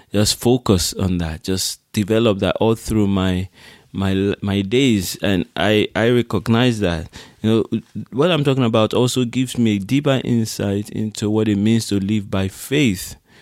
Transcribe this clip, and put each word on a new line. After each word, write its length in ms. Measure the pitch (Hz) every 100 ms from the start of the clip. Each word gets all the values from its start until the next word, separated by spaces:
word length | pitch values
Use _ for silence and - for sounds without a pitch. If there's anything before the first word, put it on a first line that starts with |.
| -
just 300 | 101 - -
focus 540 | 120 127 - 95 -
on 240 | - 92 90
that, 240 | 82 78
just 400 | - 92 - - _
develop 460 | 107 98 110 117 98
that 180 | 95 -
all 200 | 110 113
through 320 | - 110 101
my, 420 | 98 92 90 92 _ - - _
my, 420 | 98 98 95 101 -
my 220 | 101 98
days. 540 | 95 123 135 107 85 -
And 280 | 98 92 -
I, 340 | - 95 107 -
I 140 | - 113
recognize 720 | 123 113 101 - 117 127 110
that, 300 | 95 82 80 - - -
you 80 | 107
know, 320 | 113 - 113 - 107 104
what 200 | 113 170
I'm 120 | 160
talking 220 | 143 135
about 300 | 117 113 107
also 320 | 104 123 131 120
gives 320 | 123 127 -
me 180 | 113 104
a 20 |
deeper 440 | 98 135 143 135
insight 640 | - 117 110 - 101 101 104
into 400 | - 110 - 104
what 180 | 107 110
it 100 | 101
means 300 | 104 113 -
to 120 | 101
live 300 | 95 107 101
by 180 | 98 95
faith. 680 | - - 143 131 90 - - _ -